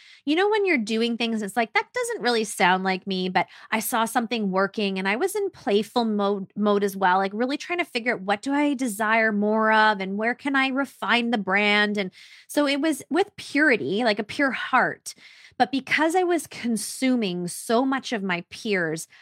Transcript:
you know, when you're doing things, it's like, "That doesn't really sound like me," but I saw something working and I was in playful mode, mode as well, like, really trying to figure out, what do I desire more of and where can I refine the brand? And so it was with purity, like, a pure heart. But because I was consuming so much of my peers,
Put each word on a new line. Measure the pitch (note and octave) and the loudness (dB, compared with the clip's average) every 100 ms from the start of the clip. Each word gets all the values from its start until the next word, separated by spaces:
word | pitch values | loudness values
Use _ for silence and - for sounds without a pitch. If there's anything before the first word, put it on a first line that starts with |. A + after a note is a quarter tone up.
| - - - | -20 -12 -2
you | D#4+ | 0
know, | G4+ | 2
when | G#4+ G4 | 2 2
you're | D4 | 0
doing | G#3 A3 A#3 A#3 | 0 0 -2 -2
things, | A3+ A3 | -2 -2
it's | G3+ A#3+ | -2 -2
like, | A3+ | -2
"That | G4+ A4 | -2 -4
doesn't | B4 A#4+ G#4+ | -6 -4 -2
really | G#3+ A#3 | 0 0
sound | G#3+ - F3+ F#3 | -2 2 2 4
like | F#3+ F#3 G3 | 0 -2 -4
me," | F#3+ F#3 | -4 0
but | F3+ - - - | 0 -2 -6 -6
I | A3 | -4
saw | - A#3 A3+ | -2 -2 0
something | B3+ A3+ A#3 G3+ | -2 -2 -2 0
working | F#3 G3 A3+ G3+ F#3+ | 0 0 0 -2 -2
and | F#3+ | -2
I | A3 | 0
was | F#4 G#4+ | -2 -2
in | G4 | -4
playful | - - G3+ G#3 B3 | -4 0 0 2 -2
mode, | A#3 G#3 G3 G3+ F#3+ - | 0 0 0 -2 -6 -2
mode | G#3 G3+ | 2 2
as | G3+ F#3+ | 0 0
well, | F#3+ F#3 | 2 2
like, | G3 | 0
really | G#3 B3+ D4 | -2 -4 -4
trying | - F4 | -6 -4
to | E4+ | -4
figure | A#3+ A#3 A3 | -4 -4 -4
out, | |
what | F#3+ G#3 | -2 -4
do | C4+ | -2
I | C#4+ D4 | 0 0
desire | C4+ C4 G3 G#3+ A3+ A3 | 0 -4 -2 0 2 2
more | G#3 G#3 A3 A3 | 2 2 2 4
of | A3 G#3+ G3+ | 6 6 4
and | F#3+ G3+ | -2 -2
where | A3+ | -2
can | B3 C#4+ C4+ | -2 -2 0
I | C4+ | 0
refine | C4 C4+ - G3 A#3 A#3 | 0 -4 -6 0 0 2
the | A#3 | -2
brand? | F#3 G3 G#3 G#3 G#3 G#3 | 2 2 4 4 2 0
And | F#3 - - - - | -4 -8 -20 -20 -6
so | D4 C#4+ | 0 0
it | C#4 | 2
was | D#4+ C#4+ - | 0 -2 -2
with | D#4 G4+ - | -2 -2 -4
purity, | - C#4 D4+ A3+ C3 G3 | -6 2 4 2 0 0
like, | A#3+ G#3 | 0 0
a | |
pure | G#3+ - C#4 | -4 0 0
heart. | A3 - B3+ F3 - - - - - - - | 0 0 2 2 -2 -14 -18 -20 -20 -14 -2
But | A#3+ | 0
because | C4+ - - D#4+ F4+ | 0 -2 0 2 2
I | |
was | F4+ E4+ - | 2 0 -2
consuming | - A#3+ G#3+ - - C4 B3 G3+ F3 F3 | -8 -4 -2 -4 -2 0 2 0 -2 -6
so | - - A#3 C4+ | -8 0 2 2
much | C4 - | -2 -4
of | A#3 | -4
my | F#3+ F3 - | -2 -4 -6
peers, | - A3+ G3 D#3+ D#3+ - - | -10 -2 0 0 -2 -8 -18